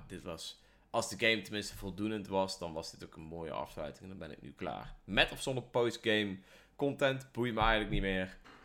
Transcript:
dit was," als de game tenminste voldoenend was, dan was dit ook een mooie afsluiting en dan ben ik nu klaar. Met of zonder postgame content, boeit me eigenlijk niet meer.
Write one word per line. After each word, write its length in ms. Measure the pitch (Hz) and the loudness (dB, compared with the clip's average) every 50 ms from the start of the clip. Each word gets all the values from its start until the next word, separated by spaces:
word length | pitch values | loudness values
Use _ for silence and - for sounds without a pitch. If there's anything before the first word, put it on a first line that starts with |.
| - | -10
dit 160 | - 95 85 - | -10 -12 -10 -8
was," 400 | 90 82 82 - - - - - - - - _ _ | -8 -8 -8 -8 -10 -12 -12 -18 -20 -20 -20 _ _
als 180 | - 117 110 - 104 | 0 0 0 0 0
de 100 | 95 117 | 2 4
game 160 | 113 113 107 95 | 6 6 4 2
tenminste 340 | - 107 104 98 - - | -2 -4 -4 -4 -4 -6
voldoenend 520 | - 104 98 85 92 104 110 110 107 95 95 | -6 -8 -6 -4 -2 -2 -2 -2 -2 -4 0
was, 300 | 98 95 95 95 - - | 2 2 2 2 0 -6
dan 140 | 87 85 78 | -6 -6 -4
was 180 | 80 82 - | -6 -6 -8
dit 140 | - - - | -10 -12 -14
ook 120 | 82 - | -14 -14
een 60 | 80 80 | -14 -12
mooie 280 | 78 82 85 82 78 | -10 -8 -8 -6 -4
afsluiting 520 | - - 76 - - - 78 73 71 - 95 | -4 -4 -4 -4 -6 -6 -6 -6 -8 -10 -14
en 60 | 95 | -14
dan 100 | 95 95 85 78 | -12 -10 -10 -10
ben 20 | - | -12
ik 60 | - - | -12 -14
nu 100 | 71 69 | -14 -10
klaar. 380 | - - 80 55 50 - - - - - | -6 -4 -4 -4 -4 -6 -10 -12 -12 -6
Met 280 | - 95 123 165 - - | 0 4 4 4 4 2
of 80 | 127 - | -4 -2
zonder 200 | 143 127 127 110 | -2 -2 -2 -2
postgame 720 | - - 127 120 117 107 - - 113 107 107 104 101 92 95 - - - - - - _ | 0 2 2 2 2 2 0 2 4 4 4 4 2 -2 -6 -10 -18 -20 -20 -20 -16 _
content, 520 | - 143 139 135 - 143 135 135 131 131 - - | -2 0 0 2 4 2 2 2 0 -4 -8 -2
boeit 220 | 120 120 123 110 | 0 0 2 4
me 60 | 110 | 4
eigenlijk 300 | 107 113 113 107 107 107 | 6 6 6 6 4 2
niet 100 | 107 101 98 | 2 2 2
meer. 340 | 95 95 95 95 92 - - - - - - - | 4 2 2 0 0 -4 -12 -20 -20 -20 -20 -20